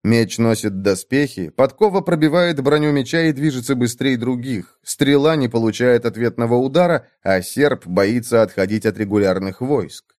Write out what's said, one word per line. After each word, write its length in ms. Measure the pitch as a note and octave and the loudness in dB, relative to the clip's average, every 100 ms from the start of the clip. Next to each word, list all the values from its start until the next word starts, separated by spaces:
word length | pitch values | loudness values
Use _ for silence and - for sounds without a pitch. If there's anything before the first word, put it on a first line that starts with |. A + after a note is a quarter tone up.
Меч 360 | G#2+ A#2 A2+ - | 2 2 0 0
носит 420 | A2+ A2 G#2+ F#2+ | 0 0 -2 -2
доспехи, 680 | G2 F#2+ - C#3 C#3+ - D#2+ | -2 -2 -2 -2 -2 -4 -8
подкова 500 | - C3+ - G#3+ F#3 | 0 0 2 0 0
пробивает 640 | F3 E3 D#3 E3+ F3 D3 | 0 0 2 2 0 0
броню 280 | C3+ D3+ D3+ | 0 2 2
меча 320 | C#3+ B2 E3 | 0 -2 0
и 100 | D#3+ | 0
движется 420 | C3+ D3+ B2+ B2 | 0 -2 -2 -4
быстрее 420 | B2+ A#2+ - C3+ B2 | 0 -2 -2 -2 0
других. 640 | A#2 B2 B2 A2 - _ | -2 -4 -4 -8 -8 _
Стрела 540 | - - C#3 C#3+ D3+ D#3+ | -14 -2 2 4 4 0
не 120 | B2 | 0
получает 580 | A#2 A2+ A2 B2 A#2+ A#2 | 0 0 0 2 2 0
ответного 480 | G#2 A#2 A2+ A#2 | -2 -4 -2 0
удара, 540 | A#2+ C3 D3 F3 D3+ - _ | 2 2 0 2 0 -4 _
а 200 | G2 F#2+ | -2 -2
серп 440 | F#2 B2+ C#3+ - F2 | -2 0 0 0 -2
боится 560 | F2+ G2 B2 A#2+ A#2 | 0 2 0 2 2
отходить 440 | A2 - F#2+ G#2+ A2 | 2 0 -2 0 -2
от 100 | G2+ | -2
регулярных 640 | G#2 G#2 G2 F#2 F#2+ F#2+ | -2 2 2 0 -4 -6
войск. 540 | B2+ C#3+ E2 - _ | -2 -2 -4 -14 _